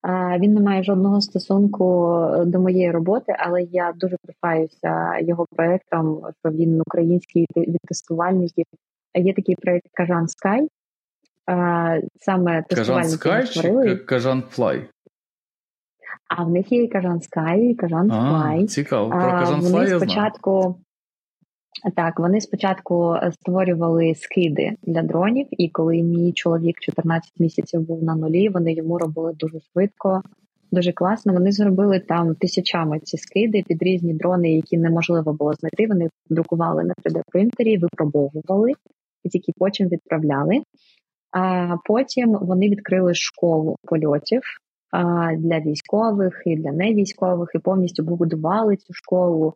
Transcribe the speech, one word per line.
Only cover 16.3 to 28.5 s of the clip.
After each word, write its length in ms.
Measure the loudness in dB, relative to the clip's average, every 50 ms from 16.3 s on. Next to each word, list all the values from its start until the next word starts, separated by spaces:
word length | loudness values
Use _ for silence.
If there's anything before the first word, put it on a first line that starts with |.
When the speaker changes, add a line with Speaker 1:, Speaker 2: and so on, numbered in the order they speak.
| -6 -4
Speaker 1:
А 60 | -2
в 60 | 0
них 220 | 0 0 0 0
є 120 | 2 0 2
і 40 | 0
Кажан 320 | -2 -2 -2 -2 -4 -4
Sky, 380 | -6 -6 -6 -4 -2 0 2 2
і 160 | 2 2 2
Кажан 360 | 0 -2 -2 0 2 2 2
Speaker 2:
А, 40 | 2 2 2 2 2
Speaker 1:
Fly. 320 | 2 2 0 2 0 0
Speaker 2:
цікаво. 440 | 0 0 -4 -4 -2 0 0 0 0
Про 100 | 0 0
Speaker 1:
А, 200 | 0 2 2 2
Speaker 2:
Кажан 200 | 2 2 0 2
Speaker 1:
вони 160 | 2 2 2 2
Speaker 2:
Fly 40 |
я 60 | 2 2
знаю. 120 | 2 2
Speaker 1:
спочатку 800 | 0 0 0 0 -2 -2 -2 -4 -2 0 2 2 2 0 -2 -6 _ _ _ _ _ _ _ _ _ _ _ _ _ _ _ _ _ _ _ -8 -6 -6 -4
так, 240 | -2 -2 -2 -2 0
вони 220 | 0 2 2 0
спочатку, 720 | 0 -4 -6 -4 -2 -2 -2 -2 -4 -2 0 0 2 2 0
е, 180 | 0 -2 -2
створювали 840 | -4 _ _ -2 0 0 2 0 0 0 0 0 2 2 2 2 0
скиди 560 | -2 -8 -4 -2 0 0 0 0 0 -2 -2 -4 -6 -6
для 180 | -4 -2 -2
дронів, 460 | -2 0 0 0 0 2 0 0 -2 -4
і 180 | -2 -2 -2 -2
коли 320 | 0 0 0 2 2 2
мій 320 | 2 2 2 2 0 0 0
чоловік 460 | 0 0 0 0 2 0 -2 -2 -2
чотирнадцять 600 | -6 -6 -6 -2 -2 0 -2 -2 -4 -8 _ _
місяців 420 | 0 0 0 -2 -6 -4 -2 -4
був 220 | -4 -4 -4 -4 -2
на 120 | -2 -2
нулі, 340 | -2 -2 0 2 2 2
вони 240 | 2